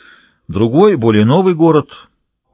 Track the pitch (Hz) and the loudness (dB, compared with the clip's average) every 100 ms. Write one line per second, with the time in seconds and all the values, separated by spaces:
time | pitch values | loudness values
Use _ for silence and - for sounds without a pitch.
0 | - - _ _ - 87 117 139 208 165 | -20 -20 _ _ -12 -6 -2 0 0 2
1 | 113 107 110 160 185 165 165 151 - - | 0 2 2 2 0 0 0 0 -4 -12
2 | - _ _ _ _ | -20 _ _ _ _